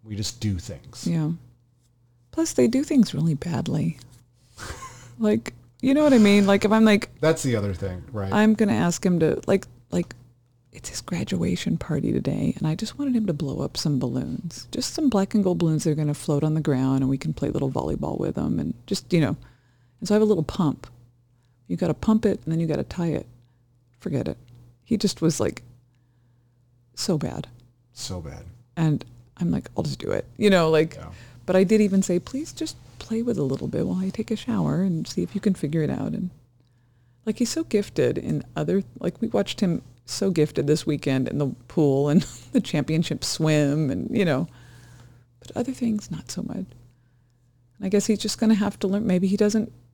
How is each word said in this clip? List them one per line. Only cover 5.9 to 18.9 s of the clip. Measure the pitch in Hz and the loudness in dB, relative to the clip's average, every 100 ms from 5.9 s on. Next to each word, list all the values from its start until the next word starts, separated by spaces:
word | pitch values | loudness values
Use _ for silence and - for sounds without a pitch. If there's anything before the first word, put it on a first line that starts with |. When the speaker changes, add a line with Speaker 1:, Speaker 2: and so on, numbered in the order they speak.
Speaker 2:
know | 277 | 4
what | 302 | 6
I | 262 | 8
mean? | 208 202 196 | 8 8 6
Like, | 202 202 | 4 4
if | |
I'm | 220 | 6
like, | 220 208 - - | 6 6 2 -2
Speaker 1:
That's | 151 160 | 2 2
the | 135 113 | 2 0
other | 101 | 0
thing, | 90 98 90 - | -2 -6 -8 -8
right? | 107 98 | -6 -2
Speaker 2:
I'm | 202 214 | 4 4
gonna | 214 214 | 4 2
ask | 160 175 175 190 | 2 0 0 0
him | 175 | 2
to, | 156 - - | 2 0 0
like, | 196 - - _ | 0 -2 -20 _
like, | 175 175 - - _ _ _ _ | -6 -4 -10 -20 _ _ _ _
it's | - - | -18 -12
his | - | -12
graduation | - 175 202 185 170 180 - 170 | -8 -6 -4 -2 -2 -2 -2 -4
party | - 147 - | -2 -2 0
today, | - - - - - | -2 -2 -2 -2 -2
and | 156 | -2
I | 160 | -2
just | 220 - | -6 -6
wanted | 285 247 | -2 0
him | 208 | 2
to | |
blow | 147 143 - | 2 2 0
up | 139 - | -4 -2
some | 165 143 | 0 0
balloons. | 127 131 127 - 170 - - | 0 -2 -4 -6 -8 -12 -10
Just | - - | -6 -6
some | - 302 | 0 2
black | 208 196 | 2 2
and | 214 | 2
gold | 190 175 | 2 2
balloons | 170 156 165 | 2 2 0
that | |
are | 151 | 0
gonna | 151 | 0
float | 147 - 147 | -2 0 0
on | 156 | 2
the | 156 | 0
ground, | 156 135 131 135 | 2 2 2 2
and | 131 | 2
we | 135 | 0
can | 156 | -2
play | 151 - | -4 -2
little | - 139 | -2 -2
volleyball | 135 73 - - - | -2 -2 -2 -4 -4
with | - - | -4 -2
them, | - - | -2 -2
and | - - | -4 -6
just, | - | -6